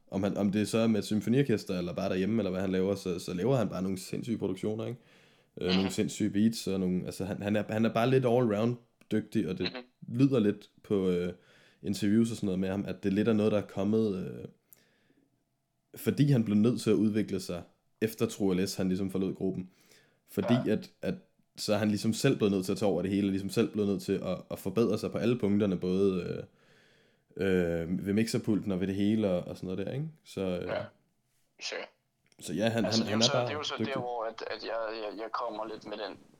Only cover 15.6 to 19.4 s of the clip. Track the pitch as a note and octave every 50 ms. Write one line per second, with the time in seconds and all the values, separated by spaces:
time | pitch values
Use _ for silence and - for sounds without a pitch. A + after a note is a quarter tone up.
15.6 | _ _ _ _ _ _ - - - A#2 - - C#3+ C#3+ C#3+ A#2 A2 G#2 G#2 G#2
16.6 | G#2+ B2 A#2+ G#2 - A2+ G#2+ - G#2 A2 G#2 A2 G2+ F#2 G2 F#2 - - F2+ F2
17.6 | F2+ - _ _ _ _ _ - A2 A2 - - A#2 A2+ - - G#2 F#2+ F#2 F2+
18.6 | F#2+ F#2+ - - G2 F#2 F#2 F#2 G2 F#2 - F#2+ F#2+ F#2 - -